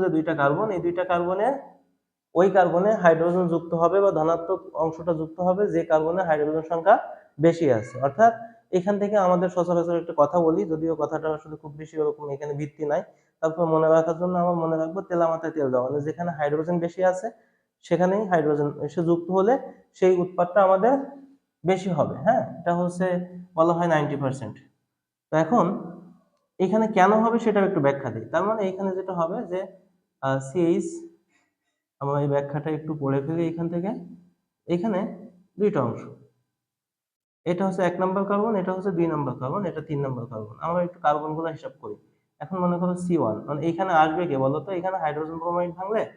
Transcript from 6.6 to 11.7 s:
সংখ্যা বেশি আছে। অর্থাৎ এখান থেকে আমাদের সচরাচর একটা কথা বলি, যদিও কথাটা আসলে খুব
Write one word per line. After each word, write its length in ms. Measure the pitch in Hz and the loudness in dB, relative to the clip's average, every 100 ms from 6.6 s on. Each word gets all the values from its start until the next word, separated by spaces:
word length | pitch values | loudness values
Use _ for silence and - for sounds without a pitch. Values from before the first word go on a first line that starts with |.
| 160 | -2
সংখ্যা 260 | 170 170 240 - - - - | 0 4 4 2 -14 -16 2
বেশি 220 | 160 165 156 113 | 4 4 2 2
আছে। 180 | 107 120 135 | -2 -4 -2
অর্থাৎ 260 | 165 226 226 - - _ 180 | 4 4 4 -6 -20 _ -2
এখান 160 | 185 202 | 0 0
থেকে 140 | 202 208 180 | 0 2 4
আমাদের 220 | 180 180 | 4 2
সচরাচর 420 | 180 170 170 165 170 | 0 0 0 0 -2
একটা 120 | 170 165 | -2 2
কথা 160 | 147 180 160 | 2 4 2
বলি, 160 | 165 190 | 2 0
যদিও 220 | 156 165 151 | -2 -2 -2
কথাটা 260 | 147 156 156 151 | -2 -2 -4 -4
আসলে 180 | 156 151 | -8 -16
খুব 100 | 156 | -16